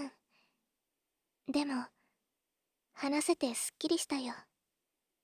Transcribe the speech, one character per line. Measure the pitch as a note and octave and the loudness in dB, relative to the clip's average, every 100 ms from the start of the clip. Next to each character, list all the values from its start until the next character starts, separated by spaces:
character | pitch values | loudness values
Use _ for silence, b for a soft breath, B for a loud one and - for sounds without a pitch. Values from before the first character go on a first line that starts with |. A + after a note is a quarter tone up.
| C#4 | -6
ん。 | - _ _ _ _ _ _ _ _ _ _ _ _ - | -10 _ _ _ _ _ _ _ _ _ _ _ _ 0
で | C#4+ | 0
も、 | C#4+ B3+ B3 _ _ _ _ _ _ _ _ _ _ | 2 -2 -6 _ _ _ _ _ _ _ _ _ _
話 | - C#4 D4 | -6 0 2
せ | D4+ E4+ | 2 2
て | B3+ | 2
す | A#3 - | 0 -6
っ | - | -2
き | D#4 | 0
り | E4 | 0
し | - | 0
た | C#4 | -4
よ。 | B3+ - - _ _ _ _ _ _ _ | -4 -8 -14 _ _ _ _ _ _ _